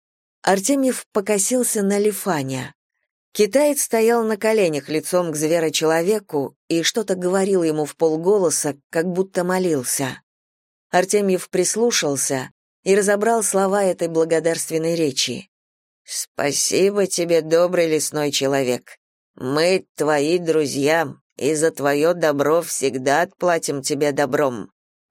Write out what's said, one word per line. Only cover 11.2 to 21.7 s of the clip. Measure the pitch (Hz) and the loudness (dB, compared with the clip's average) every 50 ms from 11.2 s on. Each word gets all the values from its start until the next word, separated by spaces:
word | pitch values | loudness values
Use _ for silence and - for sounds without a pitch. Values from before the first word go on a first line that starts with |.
| 202 196 185 175 - - | 2 2 0 -2 -2 -2
прислушался | - 180 180 - - 214 233 240 220 - - 147 143 127 - - 143 131 131 135 - _ _ _ _ _ - | -2 -2 0 0 0 0 0 0 2 0 0 -2 -2 -2 -2 -2 -4 -4 -6 -8 -14 _ _ _ _ _ 0
и | 180 196 | 2 2
разобрал | 208 196 202 208 202 214 226 233 226 202 | 4 4 2 2 2 2 2 2 0 0
слова | - - 190 196 190 190 208 202 | 0 0 0 2 2 2 2 2
этой | 185 175 - 170 | 0 0 0 -2
благодарственной | 165 165 160 165 165 165 160 156 165 165 165 - - 160 160 160 165 170 | -2 0 0 2 2 2 2 2 0 -2 -2 -4 -4 -4 -2 -2 -2 0
речи. | 165 160 143 127 - - - 120 - - _ _ _ _ _ _ _ _ _ _ _ _ | 0 0 0 0 -2 -4 -4 -4 -8 -12 _ _ _ _ _ _ _ _ _ _ _ _
«Спасибо | - - - - - _ - - 143 135 - - - - 139 185 196 202 208 190 | -12 -10 -10 -10 -8 _ -4 -2 -2 0 -2 -2 0 0 2 2 2 2 0 0
тебе, | 180 - - 170 170 170 165 | 0 0 -2 0 2 2 0
добрый | 156 156 160 165 175 180 180 175 170 | 2 2 2 2 4 2 2 0 2
лесной | 160 156 156 143 - - 151 147 147 | 2 0 0 -2 -2 -4 -2 -2 -2
человек. | - - 139 135 139 139 135 123 123 120 - - - - _ _ _ _ _ _ _ | -2 -2 0 0 0 0 0 0 -2 -2 -6 -12 -20 -20 _ _ _ _ _ _ _
Мы | - - 127 139 151 165 180 190 180 - _ _ | -10 -6 -2 0 0 2 2 2 0 -2 _ _
твои | - 151 147 151 147 143 156 175 180 | -4 -2 0 0 0 2 0 0 0
друзья, | 175 160 160 156 151 131 - 139 139 147 160 165 160 135 - - _ _ _ | 0 0 0 0 0 0 -2 -2 0 2 2 0 0 -4 -6 -14 _ _ _
и | - - 139 160 | -4 -2 -2 0
за | 147 156 160 | 2 0 0